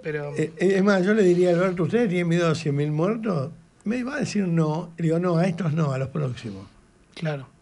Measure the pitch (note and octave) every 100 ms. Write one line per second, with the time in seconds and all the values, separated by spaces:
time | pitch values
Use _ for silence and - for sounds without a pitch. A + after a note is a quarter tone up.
0 | D#3+ D3+ C#3+ D3 D#3 - F#3 F#3+ G3+ G3
1 | F#3 A3 F3+ F3 F3+ E3+ F#3+ F3+ D#3+ A3+
2 | A3+ F3+ E3+ F3 E3+ D#3 D3+ C#3 D3 D3+
3 | F#3 A#3 A3 D#3+ - - - _ G3+ B3
4 | B3 D4 G3 G#3 F#3 E3 D#3 D#3 E3+ -
5 | D#3+ E3 F3+ E3 F#3+ - E3+ D#3+ D3 C3
6 | C3 D#3+ C3 A#2 A2+ G2 G2 - _ _
7 | _ - D#3+ C#3+ B2+ _